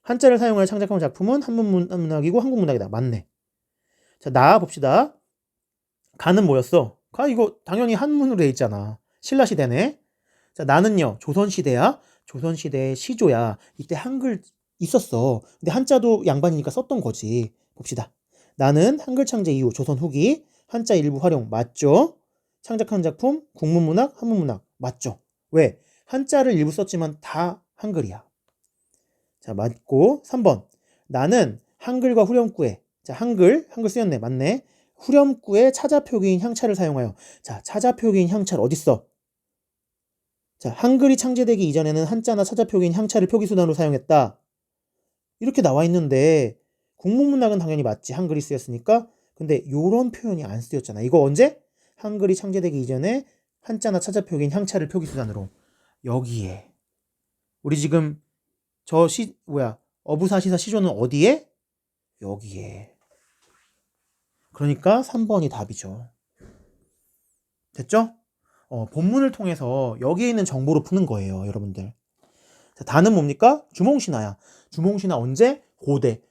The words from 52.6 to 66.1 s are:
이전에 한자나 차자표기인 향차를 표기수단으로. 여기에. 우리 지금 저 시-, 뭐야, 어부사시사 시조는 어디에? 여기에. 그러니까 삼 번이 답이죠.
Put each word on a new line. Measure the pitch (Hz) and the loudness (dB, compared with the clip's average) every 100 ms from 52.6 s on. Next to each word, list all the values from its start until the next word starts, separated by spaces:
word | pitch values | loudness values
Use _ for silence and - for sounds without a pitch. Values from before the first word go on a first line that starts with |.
| 170 143 | -4 -4
이전에 | 127 131 175 262 269 _ _ _ | -6 -4 -2 -4 -8 _ _ _
한자나 | - 220 233 190 | -10 -6 -2 -2
차자표기인 | - 202 196 151 143 | -2 -6 -4 -4 -2
향차를 | 175 196 196 151 | -2 -2 -4 -4
표기수단으로. | 185 156 135 110 104 95 _ _ _ _ _ | -6 -6 -8 -8 -10 -12 _ _ _ _ _
여기에. | 127 127 123 117 95 90 _ _ _ _ _ _ _ _ _ _ | -6 -4 -4 -8 -8 -10 _ _ _ _ _ _ _ _ _ _
우리 | 143 151 | -6 -4
지금 | 147 160 151 151 _ _ _ _ _ _ | 0 0 -2 -8 _ _ _ _ _ _
저 | - 160 165 | -2 2 2
시-, | - 220 _ | 0 -8 _
뭐야, | - 143 120 110 _ _ | -10 -6 -6 -8 _ _
어부사시사 | - 151 185 190 185 180 | -6 -2 0 0 0 -2
시조는 | 214 214 185 | -2 -2 -2
어디에? | 104 123 143 190 302 _ _ _ _ _ _ _ _ | -2 -2 2 2 2 _ _ _ _ _ _ _ _
여기에. | 101 101 107 98 101 95 107 _ _ _ _ _ _ _ _ _ _ _ _ _ _ _ _ | -14 -14 -14 -16 -16 -18 -20 _ _ _ _ _ _ _ _ _ _ _ _ _ _ _ _
그러니까 | - 147 139 180 226 | -4 -2 0 2 2
삼 | 262 233 220 | 0 -4 0
번이 | 202 147 | 0 -2
답이죠. | 107 104 113 95 107 120 | -6 -12 -12 -14 -16 -18